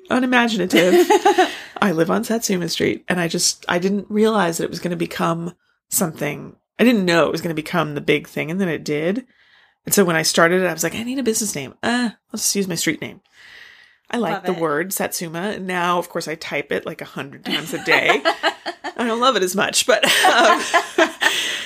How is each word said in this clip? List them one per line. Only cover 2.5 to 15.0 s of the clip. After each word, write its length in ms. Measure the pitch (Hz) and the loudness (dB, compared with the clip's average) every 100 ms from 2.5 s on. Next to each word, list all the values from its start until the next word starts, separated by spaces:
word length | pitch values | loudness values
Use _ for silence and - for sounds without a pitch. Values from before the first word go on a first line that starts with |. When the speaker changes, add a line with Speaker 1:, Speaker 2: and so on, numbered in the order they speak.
| 185 165 | -2 -2
Speaker 1:
Street, 360 | - - - - | -2 -2 -2 -2
and 100 | 180 | -2
I 80 | 170 | -2
just, 380 | 170 - - - | 0 -2 -2 -2
I 100 | 175 | 0
didn't 280 | 185 202 190 | 0 -2 -2
realize 480 | 208 220 220 175 170 | 2 2 2 0 -2
that 60 | |
it 60 | 165 | -4
was 100 | 170 | -6
gonna 160 | 175 175 | -6 -4
become 580 | 170 - 175 165 170 - _ _ _ | -6 -2 -2 -2 -6 -10 _ _ _
something. 680 | - 180 156 147 147 147 - _ - | -2 -2 -2 -6 -6 -12 -20 _ 2
I 60 | |
didn't 220 | 233 233 180 | 4 4 4
know 200 | 170 147 | 2 2
it 60 | |
was 80 | 165 | 0
gonna 140 | 175 | -4
become 400 | 156 156 175 151 | -6 -4 -2 -2
the 60 | 143 | -4
big 280 | - 151 - | 0 -2 -2
thing, 220 | - 147 | -8 -6
and 100 | 180 | -2
then 80 | 185 | -2
it 160 | 147 | -2
did. 400 | 151 147 151 214 - _ _ _ _ _ - | -4 -2 -2 -4 -6 _ _ _ _ _ 0
And 80 | |
so 100 | - | 2
when 120 | 185 160 | 4 2
I 60 | |
started 400 | 160 - 165 185 | 2 4 4 4
it, 40 | 180 | 0
I 60 | |
was 120 | 160 | 0
like, 100 | 170 180 | -2 -2
"I 80 | |
need 140 | 233 262 | -6 -2
a 40 | |
business 300 | 240 226 208 | -2 0 -2
name. 200 | 151 135 - | -6 -10 -6
Uh, 280 | 220 240 240 - _ | -2 0 -2 -4 _
I'll 60 | 220 | -4
just 160 | - | -2
use 140 | 202 190 | 0 -2
my 60 | |
street 260 | 165 - 151 | -2 -2 -4
name." 200 | 131 95 _ _ - - - - - _ _ | -8 -14 _ _ -20 -20 -20 -20 -20 _ _
I 40 | 240 | -4
like 160 | 196 | -2
Speaker 2:
Love 100 | 190 180 | -2 -4
Speaker 1:
the 60 | |
Speaker 2:
it. 60 | 175 | -2
Speaker 1:
word 320 | 160 147 185 | -2 -2 -4
Satsuma. 640 | - | -4